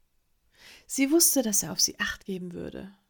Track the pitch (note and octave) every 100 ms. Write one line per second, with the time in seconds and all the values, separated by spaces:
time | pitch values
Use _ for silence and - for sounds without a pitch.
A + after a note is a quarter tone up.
0 | _ _ _ _ _ _ - - - -
1 | C4+ E4 E4+ C#4 A3 G3+ E3 F#3+ - -
2 | G#3 - - F#3 F3+ E3+ - - G3 G3